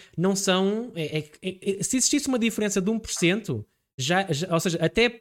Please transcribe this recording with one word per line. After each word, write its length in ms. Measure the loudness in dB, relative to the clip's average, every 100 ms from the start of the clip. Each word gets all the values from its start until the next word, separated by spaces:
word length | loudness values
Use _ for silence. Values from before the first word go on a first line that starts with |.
| -8 -2
não 180 | 0 2
são, 560 | 2 2 2 0 -4 -6
é, 240 | -4 -4
é, 120 | -6 -10
é, 380 | -10 -2 -2 0
é, 40 |
se 120 | -2 0
existisse 320 | 2 0 0
uma 100 | 0
diferença 440 | 0 0 -2 0
de 80 | 0
um 100 | -2
por 100 | -4
cento, 540 | 0 2 2 -2 -6 -8 _ _ -6
já, 320 | 0 0 2
já, 240 | -2 0
ou 60 | 0
seja, 180 | 0 0
até, 360 | 0 2 2 0